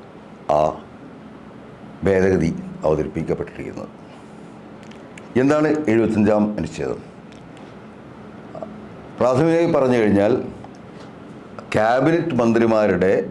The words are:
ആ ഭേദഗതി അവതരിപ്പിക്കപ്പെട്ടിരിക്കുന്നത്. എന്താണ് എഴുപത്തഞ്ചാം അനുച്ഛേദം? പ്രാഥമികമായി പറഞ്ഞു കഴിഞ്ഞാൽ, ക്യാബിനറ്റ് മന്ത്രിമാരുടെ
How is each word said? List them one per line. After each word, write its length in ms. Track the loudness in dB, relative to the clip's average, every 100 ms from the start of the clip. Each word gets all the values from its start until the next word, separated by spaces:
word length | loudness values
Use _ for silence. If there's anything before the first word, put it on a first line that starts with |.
| -20 -20 -20 -10 -2
ആ 320 | 2 2 -2 -12 -20 -20 -20 -20 -20 -20 -20 -20 -20 -20 -4
ഭേദഗതി 520 | 2 4 4 4 0 -2 -8 -4
അവതരിപ്പിക്കപ്പെട്ടിരിക്കുന്നത്. 1200 | 0 0 -2 -4 -4 -4 -6 -10 -12 -12 -14 -16 -20 -20 -20 -20 -20 -20 -20 -20 -20 -20 -20 -20 -4 0
എന്താണ് 280 | 4 4 2 0 2
എഴുപത്തഞ്ചാം 540 | 2 4 4 4 4 2 -2
അനുച്ഛേദം? 420 | -6 -6 -6 -6 -12 -20 -20 -20 -20 -20 -20 -20 -20 -20 -20 -20 -20 -18 -18 -16 -14 -16 -18 -18 -10 -2
പ്രാഥമികമായി 520 | 2 4 4 4 4
പറഞ്ഞു 260 | 4 4 4
കഴിഞ്ഞാൽ, 360 | 4 4 4 2 -2 -12 -16 -18 -20 -20 -20 -20 -18 -18 -18 -16 -4
ക്യാബിനറ്റ് 640 | 2 4 4 4 2 0 2
മന്ത്രിമാരുടെ 760 | 4 4 4 4 4 4 4 2 0